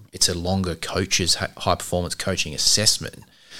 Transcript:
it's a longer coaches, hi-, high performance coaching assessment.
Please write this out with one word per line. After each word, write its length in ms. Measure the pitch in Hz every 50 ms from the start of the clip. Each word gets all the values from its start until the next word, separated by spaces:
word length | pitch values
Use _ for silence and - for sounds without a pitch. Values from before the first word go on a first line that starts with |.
| - - - -
it's 100 | - -
a 60 | 90
longer 400 | 87 85 90 95 95 92 90 80
coaches, 640 | - - - - 90 - - - - 90 80 -
hi-, 160 | - 90 - -
high 200 | - - 98 87
performance 400 | - - - - 90 87 82 -
coaching 360 | - - 98 92 87 - 82
assessment. 680 | 73 - - - - - 107 - - - - - - - - - _ _ - - -